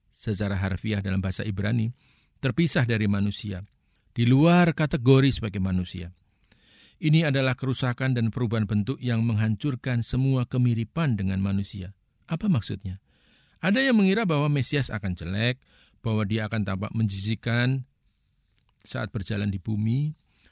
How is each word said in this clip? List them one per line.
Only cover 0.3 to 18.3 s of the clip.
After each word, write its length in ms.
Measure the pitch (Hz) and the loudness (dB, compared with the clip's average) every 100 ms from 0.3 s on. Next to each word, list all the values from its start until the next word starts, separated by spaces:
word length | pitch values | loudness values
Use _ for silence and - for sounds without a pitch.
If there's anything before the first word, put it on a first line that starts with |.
| 98 101 98 | -4 -2 -2
harfiah 400 | 98 95 107 104 | -2 -2 -2 -2
dalam 240 | 98 95 | -2 -2
bahasa 240 | 95 - 101 | -2 -4 -6
Ibrani, 480 | 98 101 120 113 - _ _ _ _ | -4 -2 0 -2 -4 _ _ _ _
terpisah 400 | 131 147 170 175 | -2 0 0 2
dari 240 | 120 113 104 | 0 2 0
manusia, 560 | 101 101 - 104 92 104 _ _ _ _ | 0 -2 -4 -8 -10 -12 _ _ _ _
di 160 | - 120 | 0 4
luar 480 | 135 165 180 170 - | 6 6 6 4 2
kategori 640 | 156 123 120 131 139 - | -2 2 6 6 6 2
sebagai 220 | 110 101 | -4 -2
manusia. 500 | 95 92 90 90 87 - _ _ _ _ _ _ - _ | 0 0 -2 -8 -12 -16 _ _ _ _ _ _ -20 _
Ini 320 | 160 156 156 | 2 4 4
adalah 240 | 135 131 | 2 0
kerusakan 640 | 127 131 127 131 120 131 120 | -2 -4 -2 -2 -2 -2 0
dan 160 | 117 | -2
perubahan 320 | 110 120 113 104 | -2 -2 0 0
bentuk 320 | 104 101 - | 0 0 -2
yang 240 | 123 113 | -2 0
menghancurkan 800 | 117 107 110 104 147 123 135 120 | 0 2 0 0 -2 -4 -2 -4
semua 480 | 113 123 135 131 120 | -2 0 2 0 0
kemiripan 640 | 127 123 113 113 160 156 104 | 2 2 2 -2 -2 0 0
dengan 240 | 95 95 | 0 0
manusia. 540 | 98 98 98 98 92 - _ _ - | 0 0 -4 -8 -12 -14 _ _ -8
Apa 240 | 165 214 | -4 0
maksudnya? 480 | 135 - 101 95 92 _ _ _ _ _ _ | 0 -2 -8 -8 -10 _ _ _ _ _ _
Ada 240 | 170 233 | 0 2
yang 160 | 269 226 | 4 4
mengira 240 | 190 202 | 4 2
bahwa 320 | 180 147 147 | 2 2 2
Mesias 400 | 143 123 143 131 | 0 0 -2 -2
akan 240 | 101 98 87 | -4 -4 -6
jelek, 400 | 82 101 120 131 _ _ _ _ 117 | -4 -2 -2 -4 _ _ _ _ -2
bahwa 160 | 107 101 | -2 0
dia 160 | 110 107 | -2 -2
akan 160 | 113 | -2
tampak 320 | 101 95 101 | -2 -4 -4
menjijikan 960 | 113 110 98 104 110 117 120 123 135 127 _ _ _ _ | -2 -2 -2 -4 -4 -2 0 2 0 -6 _ _ _ _